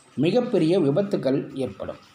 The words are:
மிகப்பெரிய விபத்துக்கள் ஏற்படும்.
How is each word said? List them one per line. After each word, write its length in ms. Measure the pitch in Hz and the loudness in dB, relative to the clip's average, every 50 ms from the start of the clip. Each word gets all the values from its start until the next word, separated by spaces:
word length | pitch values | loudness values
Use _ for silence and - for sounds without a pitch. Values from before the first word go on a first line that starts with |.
| _ _ - | _ _ -4
மிகப்பெரிய 580 | - 135 170 190 247 240 - - 180 160 156 175 196 | 0 0 2 2 2 0 2 2 2 2 4 2 2
விபத்துக்கள் 600 | 156 139 143 185 208 202 - 160 139 131 135 147 143 - - 131 131 | 2 2 2 0 0 0 -2 -2 -2 0 -2 -2 -4 -6 -6 -6 -6
ஏற்படும். 380 | 120 104 - - - - - - - - | -6 -6 -10 -12 -12 -12 -14 -16 -20 -20